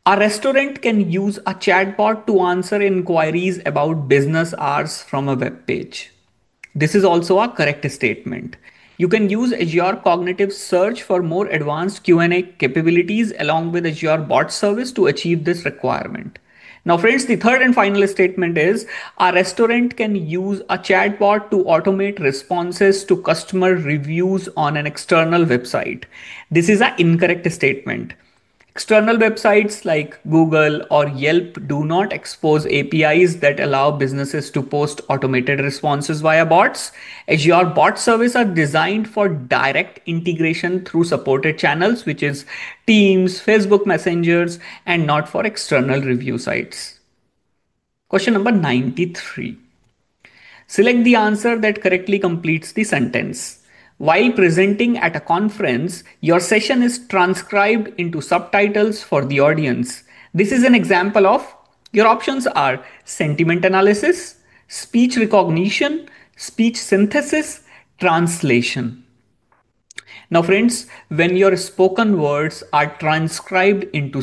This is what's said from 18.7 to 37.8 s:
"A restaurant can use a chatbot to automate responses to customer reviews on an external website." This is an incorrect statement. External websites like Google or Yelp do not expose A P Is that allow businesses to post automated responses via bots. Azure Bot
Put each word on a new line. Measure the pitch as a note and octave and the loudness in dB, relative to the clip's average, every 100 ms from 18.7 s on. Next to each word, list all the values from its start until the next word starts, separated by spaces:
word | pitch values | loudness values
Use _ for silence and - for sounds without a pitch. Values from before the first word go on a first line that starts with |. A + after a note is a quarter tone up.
| A3+ A3+ - - - | 0 -4 -14 -12 -2
"A | F#3 F3 | 2 2
restaurant | F#3 - A3+ A#3+ A#3+ - | 0 0 0 2 0 -2
can | A3 G3+ D#3 F3 | -4 -4 -4 -6
use | F#3+ G3 - F3+ | -4 -6 -4 -4
a | - | 0
chatbot | F#3+ G3+ G3+ G3+ G#3 G#3 G3+ | 2 2 2 2 2 0 0
to | F3+ E3 | 2 2
automate | F3+ G3 G3 G3+ D3 | 2 0 -2 -2 -2
responses | C#3 - F3 F3 F3+ G3 G3 - | -2 -4 -4 -2 2 2 2 0
to | F3+ - | -2 0
customer | D#3+ - F#3 F#3 F3+ D3 | -2 -2 0 2 2 0
reviews | D3+ C#3+ D#3+ F#3 F#3+ E3+ - D3 | -2 -2 -2 -2 -2 -4 -4 -2
on | D3+ | -2
an | D3 D3 | -6 -8
external | - E3+ D#3+ F3 D#3+ B2 | 0 2 4 2 2 0
website." | B2 - - - - - - - - | 0 -6 -6 -10 -14 -20 -20 -18 -2
This | D#3+ E3+ G#3 | 0 4 4
is | A#3+ | 2
an | - E3+ | 2 2
incorrect | E3 F3 F3 E3+ E3 | 4 2 0 -2 -2
statement. | C3+ - - A2+ A#2 - _ _ _ _ _ | -2 -2 -6 -8 -10 -16 _ _ _ _ _
External | - - A3 G#3+ A#3 | -10 2 2 4 2
websites | A3 A3 A3+ G#3 G#3 - | 2 2 2 2 2 -4
like | F#3 D#3 D3 - - | -4 -2 -4 -10 0
Google | D#3+ D#3+ D#3 D3+ D3+ - D3 | 2 4 4 2 0 0 0
or | C#3+ C3 | 0 -2
Yelp | C#3+ E3+ F3 - C#3 | 0 0 -2 -10 -6
do | C#3+ | -4
not | D3+ F3 G#3 - | -2 -2 -2 -6
expose | - - D#3 D#3 D3 | -12 -4 0 0 2
A | C#3+ C#3+ | -2 0
P | D#3+ | 0
Is | D#3 D#3+ F3+ E3 | 2 4 4 2
that | C#3+ C#3+ | 0 0
allow | C#3 C3+ C#3+ D3 | 0 0 0 0
businesses | C3+ C#3 C#3 D3+ C#3 | -2 -2 -4 -6 -4
to | D3+ C3+ D3 | -6 -4 -2
post | D3 - - | -4 -4 -4
automated | C3+ C3 C3+ B2+ C#3 C#3 | -2 0 0 0 -2 -2
responses | C#3 D3+ C#3+ C#3+ D3+ D#3 | -4 -2 -2 -4 -2 2
via | D#3+ D#3+ | 2 4
bots. | E3+ A3+ - - - - - - | 4 2 0 -12 -16 -20 -12 -2
Azure | D#3 D3+ E3+ F3+ | 0 4 4 4
Bot | C#3+ | 2